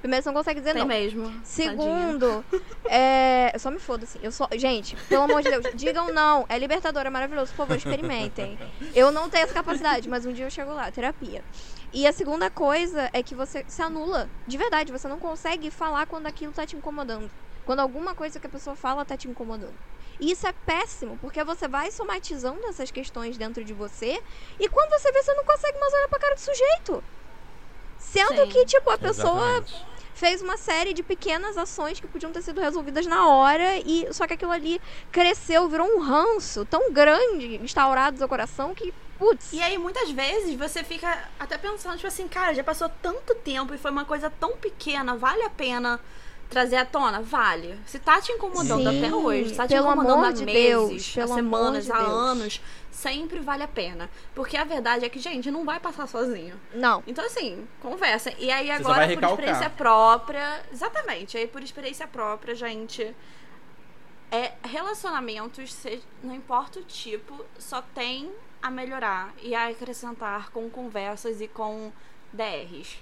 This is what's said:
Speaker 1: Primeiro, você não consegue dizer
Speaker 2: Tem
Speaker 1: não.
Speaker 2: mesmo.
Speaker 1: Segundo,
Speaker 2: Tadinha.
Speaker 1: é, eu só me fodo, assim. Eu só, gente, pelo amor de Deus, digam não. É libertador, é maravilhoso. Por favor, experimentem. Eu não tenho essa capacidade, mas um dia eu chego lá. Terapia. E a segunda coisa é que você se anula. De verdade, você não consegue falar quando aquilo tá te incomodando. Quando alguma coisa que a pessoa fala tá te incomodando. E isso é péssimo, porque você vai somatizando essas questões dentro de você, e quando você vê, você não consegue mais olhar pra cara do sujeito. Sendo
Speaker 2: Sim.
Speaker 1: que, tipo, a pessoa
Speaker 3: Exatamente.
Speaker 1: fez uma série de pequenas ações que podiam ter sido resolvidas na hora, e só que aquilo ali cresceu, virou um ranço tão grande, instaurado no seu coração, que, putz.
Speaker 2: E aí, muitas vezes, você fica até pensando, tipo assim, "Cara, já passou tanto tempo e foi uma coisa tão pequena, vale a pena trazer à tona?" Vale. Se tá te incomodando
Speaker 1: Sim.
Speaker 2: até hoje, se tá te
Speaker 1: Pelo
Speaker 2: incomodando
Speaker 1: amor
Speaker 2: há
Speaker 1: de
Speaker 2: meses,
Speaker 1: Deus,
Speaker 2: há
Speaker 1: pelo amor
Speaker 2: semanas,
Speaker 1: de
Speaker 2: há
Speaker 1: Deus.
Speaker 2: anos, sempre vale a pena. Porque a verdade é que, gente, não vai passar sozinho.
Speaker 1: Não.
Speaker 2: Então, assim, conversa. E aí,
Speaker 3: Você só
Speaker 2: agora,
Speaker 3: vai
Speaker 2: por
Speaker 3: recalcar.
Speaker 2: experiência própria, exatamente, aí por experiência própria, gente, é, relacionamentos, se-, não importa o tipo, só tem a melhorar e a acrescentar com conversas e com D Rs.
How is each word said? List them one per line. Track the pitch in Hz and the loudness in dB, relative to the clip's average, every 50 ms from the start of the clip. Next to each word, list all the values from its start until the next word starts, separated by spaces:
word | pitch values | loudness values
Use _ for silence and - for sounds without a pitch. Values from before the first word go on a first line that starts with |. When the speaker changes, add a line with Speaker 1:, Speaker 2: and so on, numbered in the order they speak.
Speaker 1:
Primeiro, | - 247 254 262 262 | 0 0 0 0 0
você | 302 | 0
não | 277 | 0
consegue | 294 311 330 302 285 | 0 0 0 -2 0
dizer | 269 302 311 | 0 0 0
Speaker 2:
Tem | - | 2
Speaker 1:
não. | - | 2
Speaker 2:
mesmo. | 269 233 214 202 208 214 226 220 220 220 233 - | 2 2 0 0 0 -2 -4 -6 -6 -8 -8 -10
Speaker 1:
Segundo, | - - - 320 311 302 - 302 311 330 349 349 330 311 277 254 240 214 214 - - | -6 -2 -2 -2 -2 0 0 0 0 2 2 0 0 2 2 2 2 2 0 -2 -2
Speaker 2:
Tadinha. | - 381 - - - - - - | -4 -4 -4 -6 -12 -8 -2 2
Speaker 1:
é, | 220 254 262 262 262 262 262 262 254 254 247 240 - | 4 6 6 6 6 6 6 6 6 6 4 4 2
eu | 226 | 0
só | - 262 | -4 -4
me | 285 | -6
fodo, | 381 - - 247 226 226 | -6 -6 -6 -6 -6 -6
assim. | - - - - | -10 -10 -8 -8
Eu | 220 | -8
só, | 226 - 277 - 226 | -2 -2 -2 -2 0
gente, | 233 262 262 247 214 196 - - - - | 0 2 2 2 0 -2 -8 -10 -10 0
pelo | - - 269 285 | 2 4 4 6
amor | 294 294 294 285 | 6 4 4 4
de | - | 4
Deus, | - 494 480 508 466 | 2 2 0 -4 -6
digam | 226 262 311 302 339 339 339 | -2 -2 0 0 0 0 2
não. | 320 311 302 302 302 277 240 - | 2 4 6 6 6 6 4 2
É | 226 | -2
libertador, | 247 262 277 302 370 - 320 302 285 269 | -2 0 0 0 0 0 0 -2 0 -2
é | 269 | -2
maravilhoso. | 269 262 269 269 302 285 262 262 | -2 -2 -4 -2 -2 -2 -2 -2
Por | - | -2
favor, | - 294 269 - | -4 0 0 0
experimentem. | 254 - 277 - 285 330 330 269 226 214 208 - - 196 196 202 - - - - - 285 311 - | -2 0 -2 -2 -2 -2 -4 -2 -2 -4 -4 -6 -6 -8 -8 -8 -10 -10 -10 -10 -10 -10 2 8
Eu | 240 254 277 | 8 8 8
não | 294 311 330 320 | 8 4 -2 2
tenho | - 330 320 | 4 2 2
essa | - - | 4 0
capacidade, | 349 - 330 330 277 311 302 277 247 220 240 | -2 -2 0 -2 0 2 2 2 2 0 -4
mas | 247 247 240 | -4 -4 -4
um | 247 247 | -6 -6
dia | 240 262 | -6 -8
eu | 269 | -8
chego | - - 277 277 302 | -6 -6 -6 -6 -6
lá. | 294 240 185 | -6 -6 -6
Terapia. | - 254 233 269 269 - 262 - 101 - - - - - - - - - - - - | -4 -4 -4 -4 -4 -4 -10 -10 -10 -10 -12 -12 -12 -12 -12 -12 -12 -10 -10 -8 -2
E | 254 277 | 4 4
a | 294 | 4
segunda | 285 - 381 - 302 330 359 381 | 4 4 -2 -2 0 0 0 0
coisa | - - 320 277 294 330 349 349 359 302 262 - - | 0 2 2 4 4 4 2 0 0 -2 -2 0 0
é | 247 247 | -2 -2
que | - 262 | -2 -6
você | 247 269 - - 277 269 - | -6 -6 -6 -6 -10 -8 -8
se | - - | -4 -2
anula. | 320 330 320 311 302 339 381 269 202 - - - - | -2 -2 -2 -4 -2 0 0 -2 -2 -2 -8 -10 -8
De | 240 254 | -6 -2
verdade, | 277 403 480 330 311 311 294 | -2 0 2 2 0 0 0
você | 254 262 - | -6 -8 -6
não | 269 277 339 | -6 -6 -6
consegue | 359 330 311 - - 320 339 330 - 302 | -4 -6 -6 -4 -2 -4 -2 -2 -4 -8
falar | - - 330 311 302 285 311 | -6 -4 -4 -2 0 0 -2
quando | - 330 320 311 | -2 -6 -8 -8
aquilo | 311 302 - 311 302 | -8 -8 -8 -10 -8
tá | 302 320 302 | -6 -6 -6
te | 294 - | -6 -8
incomodando. | 294 - 311 294 294 277 240 226 214 214 208 - - - - - - - | -8 -8 -8 -6 -6 -6 -6 -6 -8 -8 -10 -10 -12 -12 -12 -12 -10 -4
Quando | - 254 277 | -2 0 2
alguma | 269 262 247 285 330 381 349 | 0 0 -2 -4 -6 -6 -6
coisa | 311 311 311 302 311 | -6 -6 -8 -8 -10
que | - | -12
a | 269 | -10
pessoa | - 269 - 285 277 | -12 -10 -10 -10 -10
fala | - - 254 269 285 285 | -4 -4 -2 -2 -2 -4
tá | - 269 | -6 -8
te | 262 - 254 | -10 -8 -10
incomodando. | 240 - 240 226 220 214 196 - - - - - - - - - - - | -10 -8 -8 -8 -8 -8 -10 -12 -12 -14 -12 -12 -12 -12 -12 -12 -8 -2
E | 294 311 | 0 0
isso | 370 - - | 0 0 -2
é | 370 359 - - | -4 -4 -4 -2
péssimo, | - 320 339 427 - - - 262 220 226 - | -2 0 0 -2 -4 -6 -10 -8 -8 -8 -10
porque | - 277 - 311 302 | -10 -6 -4 -4 -2
você | 311 339 - 330 277 | -2 -2 -4 -4 -2
vai | 262 285 302 381 | -2 -2 -2 -4
somatizando | 440 - 427 403 381 381 - - 320 277 240 254 285 359 466 | -6 -6 -6 -4 -4 -6 -6 -8 -8 -4 -4 -6 -4 -4 -6
essas | 440 349 - 262 - | -6 -6 -6 -8 -8
questões | - 254 262 - - 247 233 233 247 | -6 -8 -8 -8 -8 -8 -8 -8 -6
dentro | 220 220 220 233 240 220 | -6 -8 -6 -6 -8 -8
de | 208 190 | -8 -8
você, | 202 208 202 - - 226 233 311 453 - - - - - - - - | -8 -8 -8 -8 -6 -4 -4 -4 -4 -6 -10 -12 -12 -12 -12 -2 -2
e | 381 - | 0 4
quando | - 539 622 605 | 4 4 4 6
você | 605 571 - 571 | 4 4 4 6
vê, | 508 539 554 | 4 6 4
você | - 554 | 4 2
não | 571 554 | 2 4
consegue | - 587 571 - 587 571 554 | 4 4 4 4 -2 0 2
mais | 571 554 571 | 2 4 4
olhar | 571 571 571 | 4 4 2
pra | - 554 | 0 0
cara | - 571 554 | 2 0 0
do | 539 | 0
sujeito. | - 554 571 - 508 571 659 698 - - 311 - - - - - - - - - - - - - - - - - - - - | -2 -4 2 4 6 6 6 4 2 -4 -4 -4 -6 -10 -12 -12 -14 -12 -14 -14 -12 -12 -12 -12 -12 -12 -12 -10 -10 -10 -10
Sendo | - - - - 403 392 453 539 571 554 | -10 -10 0 4 4 4 6 6 6 6
Speaker 2:
Sim. | 415 | 8
Speaker 1:
que, | 427 508 508 | 8 6 6
tipo, | 508 - 539 - 494 | 8 6 6 6 6
a | 440 | 2
pessoa | - - 370 427 - - 339 349 370 480 480 494 | 2 2 0 0 4 4 4 4 4 4 4 4
Speaker 3:
Exatamente. | 480 - - - - - - - - - - - | 2 0 -2 -8 -8 -8 -10 -10 -10 -12 -12 -6
Speaker 1:
fez | - 349 349 370 359 | 2 4 4 4 4
uma | 370 370 370 | -2 -4 -4
série | - - - 320 320 349 403 359 | -2 0 0 2 2 2 0 0
de | 330 339 | -4 -2
pequenas | - 381 - - 370 311 330 381 427 403 | -4 -4 -2 0 -2 0 0 -2 -4 -2
ações | 339 339 - - - 302 302 339 - | -4 -4 -4 -4 -4 -4 -4 -4 -6
que | - | -8
podiam | - - - 311 320 | -10 -8 -8 -8 -6
ter | 330 349 | -8 -6
sido | 349 - 320 370 | -8 -6 -4 0
resolvidas | 349 - - 339 285 285 269 311 349 | 0 0 0 -2 -4 -2 -2 0 0
na | 339 330 370 359 | 2 4 6 8
hora, | 311 277 269 269 277 294 320 349 370 381 370 - | 8 10 10 10 8 8 6 4 4 2 0 0
e | 294 320 330 330 269 320 | 0 0 0 0 -2 -2
só | - 339 | -2 -2
que | 330 339 | -2 0
aquilo | - 370 349 | -4 -2 -2
ali | 349 339 294 320 339 370 - - - - - - | -2 -2 0 -2 -2 -2 -4 -8 -10 -10 -10 -2
cresceu, | - 349 349 349 427 - - - 330 330 359 330 | 4 6 6 6 4 2 0 4 6 6 6 6
virou | - 320 339 | 2 2 4
um | 403 453 381 | 4 4 4
ranço | 302 277 262 302 339 453 453 415 - - - - 208 | 4 6 6 6 6 6 4 2 0 -4 -4 -4 -2
tão | - - 320 508 480 | 0 2 4 4 4
grande, | 285 285 294 302 302 359 508 480 415 302 247 233 226 185 | 8 8 10 10 10 8 6 4 2 0 -2 -4 -6 -6
instaurado | 214 262 - 302 269 269 262 262 269 294 269 | -6 -2 4 4 6 6 6 6 4 2 2
no | 262 | 0
seu | 269 262 | -2 0
coração, | 277 233 220 - - - 269 311 381 | 0 -2 -2 -4 -2 -4 -4 -4 -4
que, | - 359 359 - - - - - - | -6 -6 -6 -6 -8 -12 -12 -4 4
putz. | 381 440 359 240 - - | 6 6 6 6 0 -8
Speaker 2:
E | - 311 | -2 0
aí, | 349 349 392 | 0 0 0
muitas | 359 339 359 381 508 480 320 | 0 -2 -2 -2 -2 -2 -2
vezes, | 277 254 269 277 370 440 403 339 285 | 0 0 0 0 0 0 0 -2 -2
você | 247 285 302 - 339 311 | -2 -4 -4 -4 -4 -4
fica | - 330 330 339 349 339 339 - - - - | -4 -6 -4 0 0 -2 -2 -4 -10 -8 -10
até | 294 - - | -6 -6 -6
pensando, | 294 - 403 427 403 - 359 339 | -4 -4 -4 -4 -4 -6 -6 -6
tipo | 339 - | -6 -6
assim, | 392 370 - 370 | -6 -6 -6 -8
"Cara, | 330 - 370 370 349 302 | -4 -2 0 2 2 2
já | 254 269 | 0 0
passou | 320 311 - 330 330 - - | -2 -2 0 -2 -4 -4 -4
tanto | - 349 349 539 - - 453 | -4 -4 -4 -4 0 0 0
tempo | 453 - 294 269 262 269 262 294 | 0 0 -4 -4 -4 -4 -4 -6
e | |
foi | 285 - 285 | -6 -4 -2
uma | 277 285 294 | -2 -2 -2
coisa | - 302 294 302 311 | -2 -2 -2 -2 -4
tão | - - - - 240 | -4 -2 -4 -4 -4
pequena, | - - 208 - - - 302 285 277 269 247 247 | -4 -6 -8 -8 -6 -6 -4 -2 -2 -2 -2 -2
vale | 226 247 262 349 440 466 | 2 2 2 2 2 -2
a | 415 | -2
pena | - - 285 254 247 240 240 240 240 240 - - - - - - - - - - | -4 -4 -4 -2 -2 -2 -2 -2 -2 -4 -6 -12 -14 -12 -12 -12 -12 -12 -12 -2
trazer | - 254 254 254 247 | 2 2 2 4 4
à | 254 254 | 2 2
tona?" | 262 - 294 277 226 202 208 | 2 0 2 2 2 2 0
Vale. | 220 226 294 262 226 196 170 165 165 170 190 208 208 | -4 0 2 4 4 4 2 0 -4 -8 -10 -10 -10
Se | - - | -10 -10
tá | - - - 311 392 | -2 6 6 6 6
te | - - | 6 0
incomodando | 480 427 - 381 370 349 330 233 226 269 262 262 | -2 -2 -4 -2 -2 0 2 2 4 4 4 4
Speaker 1:
Sim. | 269 277 285 | 4 4 2
Speaker 2:
até | 311 320 | 2 2
hoje, | - 320 254 - 254 240 226 | 2 2 4 2 2 0 0
se | 214 | 0
tá | 214 247 | 0 4
te | 247 277 | 4 6
Speaker 1:
Pelo | 277 285 | 6 6
Speaker 2:
incomodando | 285 285 294 269 247 262 | 6 6 6 8 8 8
Speaker 1:
amor | 302 285 | 8 8
Speaker 2:
há | 240 | 6
Speaker 1:
de | 240 233 - | 4 0 -2
Speaker 2:
meses, | 208 214 233 240 247 240 | 4 6 8 8 8 8
Speaker 1:
Deus, | 233 214 208 190 185 - - | 8 4 2 0 -4 -6 -4
Speaker 2:
há | - | -2
Speaker 1:
pelo | 240 240 240 247 240 | -2 0 2 2 0
amor | 233 226 226 226 | 2 2 2 4
Speaker 2:
semanas, | 233 254 269 - 202 | 4 2 2 0 -2
Speaker 1:
de | 254 | 0
Speaker 2:
há | 226 | 2
Speaker 1:
Deus. | 226 226 214 | 2 2 2
Speaker 2:
anos, | 214 226 247 262 254 240 214 214 - - - - - - - - | 2 2 2 2 2 0 -2 -4 -6 -8 -8 -10 -10 -10 -12 -12
sempre | - - - 269 269 294 330 330 349 330 | -12 -6 -6 -4 -4 -4 -6 -6 -6 -6
vale | 285 285 277 277 294 | -4 -4 -2 -4 -4
a | |
pena. | 294 - 233 180 175 180 170 175 180 - - - - - | -6 -4 -4 -4 -4 -6 -8 -10 -10 -10 -12 -12 -12 -6
Porque | - - - - | -6 -6 -4 -2
a | 285 311 | -2 -2
verdade | 302 - 277 226 233 240 247 247 | -2 -2 0 2 2 2 2 0
é | 240 | -4
que, | 240 269 | -4 -6
gente, | 247 - 330 254 240 285 | -6 -6 -6 -4 -4 -4
não | 277 320 330 | -4 -2 -2
vai | 294 311 339 | -2 -4 -4
passar | - 349 320 - 285 | -4 -8 -6 -6 -10
sozinho. | - - 226 247 254 233 185 160 175 180 180 - - 208 | -6 -4 -2 -2 -2 -2 -6 -8 -12 -14 -14 -14 -10 -6
Speaker 1:
Não. | 233 254 240 214 180 - | 2 4 4 4 4 0
Speaker 2:
Então, | - 247 302 453 | -6 -6 -4 -4
assim, | 494 - 494 339 226 175 196 214 226 - - | -4 -4 -4 -4 -4 -6 -8 -12 -14 -14 -12
conversa. | - 247 311 381 381 277 220 226 - 254 - | -10 -8 -4 0 2 2 2 2 0 -6 -6
E | - 247 254 | -4 0 0
aí, | 262 269 277 | 0 0 0
Speaker 3:
Você | 285 294 285 277 | -2 -2 -2 2
só | 254 | 4
Speaker 2:
agora, | 254 - 156 | 6 6 6
Speaker 3:
vai | |
Speaker 2:
por | 165 175 | 4 4
Speaker 3:
recalcar. | 165 - - - - | 2 4 2 2 2
Speaker 2:
experiência | 285 - 151 127 - 311 | 0 0 2 2 0 -2
própria, | - - 285 233 220 220 220 226 226 226 - 262 294 285 285 294 302 311 - - | -2 2 6 8 8 10 10 10 8 6 4 -6 -6 -4 -4 -4 -6 -6 -8 -10
exatamente, | 277 240 320 466 453 622 539 453 240 170 196 - - | -6 -4 -4 -2 -2 -4 -4 -4 -6 -6 -8 -8 -4
aí | 226 226 | -4 -4
por | 226 226 269 277 | -4 -6 -12 -12
experiência | 262 - 285 269 262 285 - 311 | -12 -12 -10 -10 -8 -8 -8 -12
própria, | 311 - 240 220 208 214 214 - 240 233 | -10 -6 -4 -4 -4 -4 -6 -6 -10 -8
gente, | 233 240 233 220 220 226 226 - - 220 220 247 - - - - - - - - - - - - - - - - - - - - - - - | -6 -6 -6 -6 -8 -10 -10 -6 -6 -6 -8 -8 -14 -16 -16 -16 -16 -16 -16 -16 -16 -16 -16 -16 -16 -16 -16 -16 -16 -16 -16 -16 -18 -10 -4
é, | 226 233 247 - - - - | -2 -2 -2 -2 -6 -10 -12
relacionamentos, | 226 247 311 359 392 427 - - 370 320 269 254 226 214 214 220 240 - 269 262 247 - | -8 -6 -6 -4 -4 -6 -6 -6 -4 -4 -4 -4 -6 -8 -8 -10 -10 -10 -14 -14 -14 -14
se-, | - - 220 220 254 - - - - - | -12 -10 -10 -10 -10 -12 -16 -16 -12 -12
não | 254 254 | -10 -10
importa | 269 254 - 247 247 262 262 - 381 | -12 -6 -2 -2 -2 -2 -4 -12 -14
o | 359 | -14
tipo, | - - - - 233 214 214 - - 285 285 466 - - - | -12 -12 -12 -10 -8 -10 -10 -10 -14 -14 -14 -14 -16 -14 -16
só | - - 277 254 254 - - | -12 -8 -8 -8 -8 -8 -8
tem | 269 240 247 254 269 285 370 392 440 - - - - | -6 -6 -4 -4 -6 -8 -10 -12 -14 -16 -16 -12 -8
a | - 254 | -8 -6
melhorar | 254 254 254 254 269 262 240 208 190 185 190 190 - - - | -6 -6 -8 -8 -6 -4 -2 -2 -2 -2 -4 -8 -12 -12 -8
e | 240 233 | -4 -2
a | 233 233 | 0 0
acrescentar | 233 226 233 247 247 240 - - 240 233 - 226 208 202 208 202 - | -2 -4 -8 -10 -10 -10 -10 -10 -12 -10 -8 -6 -6 -6 -6 -8 -8
com | - 233 226 233 | -10 -8 -10 -8
conversas | 233 247 247 233 214 208 196 202 208 202 - 233 226 202 | -10 -10 -10 -8 -6 -6 -6 -6 -8 -6 -6 -6 -6 -6
e | 214 | -8
com | 214 - - 220 214 214 220 220 214 214 - - - - - - - - | -10 -8 -6 -6 -6 -6 -8 -10 -12 -14 -14 -16 -16 -16 -16 -16 -12 -6
D | 208 220 | -6 -4
Rs. | 208 180 143 - 175 175 139 - - - - | -4 -4 -6 -8 -10 -12 -14 -12 -12 -12 -14